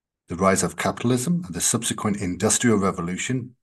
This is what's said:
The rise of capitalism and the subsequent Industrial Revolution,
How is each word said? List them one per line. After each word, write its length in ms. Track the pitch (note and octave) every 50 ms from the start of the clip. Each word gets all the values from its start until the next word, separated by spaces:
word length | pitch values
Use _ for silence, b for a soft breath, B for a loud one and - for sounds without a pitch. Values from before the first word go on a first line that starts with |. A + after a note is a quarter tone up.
| _ _ _ _ _ -
The 80 | F2
rise 280 | E2+ F#2+ F#2+ F#2+ F2+ F2+
of 120 | F2 -
capitalism 680 | - - - - - - A#2+ B2+ B2 B2 F3 F3 E3+ F2+
and 80 | - -
the 80 | -
subsequent 560 | - - - A2 - - - - - G#2+ G2+ G2+
Industrial 600 | G2+ F2+ F2+ F2 A2 G#2+ - - - A#2+ A2 G2+
Revolution, 800 | G2 F#2+ E2+ - E2+ F2 F#2 F#2 - - B2+ C3 - - - _